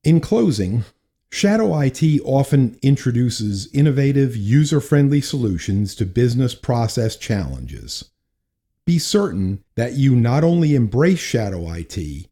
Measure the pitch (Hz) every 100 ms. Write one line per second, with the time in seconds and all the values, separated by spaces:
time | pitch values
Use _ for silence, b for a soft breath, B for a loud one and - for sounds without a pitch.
0 | 156 165 - 220 214 104 92 113 - _
1 | _ _ _ - 202 220 220 156 135 -
2 | 160 147 - 135 139 143 123 - 135 139
3 | 131 120 123 - 104 101 - 139 151 135
4 | 139 139 135 117 101 139 147 151 - 147
5 | 139 143 139 139 110 90 - 98 101 -
6 | 101 113 123 120 127 - - 120 113 -
7 | 110 - - 104 73 65 62 73 - -
8 | - _ _ _ _ _ _ _ - 170
9 | - 208 202 92 95 98 _ - 120 131
10 | 135 123 117 135 165 170 156 143 110 117
11 | 170 180 - 123 104 90 82 85 82 -
12 | 76 71 -